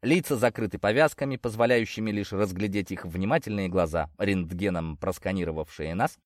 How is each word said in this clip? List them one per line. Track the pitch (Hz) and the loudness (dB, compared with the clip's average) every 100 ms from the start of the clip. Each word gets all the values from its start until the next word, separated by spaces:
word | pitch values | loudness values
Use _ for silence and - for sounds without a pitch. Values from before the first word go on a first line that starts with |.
лица | 113 175 - 131 | 4 2 2 2
закрыты | 120 - 107 101 | 2 2 -4 0
повязками, | 101 117 156 - 139 131 | 2 4 2 2 -4 -2
позволяющими | 120 107 117 120 110 - 110 | -4 2 4 4 2 -2 -2
лишь | 104 98 | -2 -2
разглядеть | 98 101 90 104 101 90 | 0 0 0 -2 0 -2
их | 90 | -6
внимательные | 90 87 95 156 120 104 95 | -6 -2 0 0 0 -4 0
глаза, | 92 85 80 78 - | 2 2 0 -4 -2
рентгеном | 101 98 82 87 101 87 80 78 | 0 0 0 -2 0 0 -4 -4
просканировавшие | 95 92 95 95 82 78 76 - 78 | -4 -4 -4 -2 -2 -4 -8 -6 -4
нас | 87 123 - | -2 -2 -4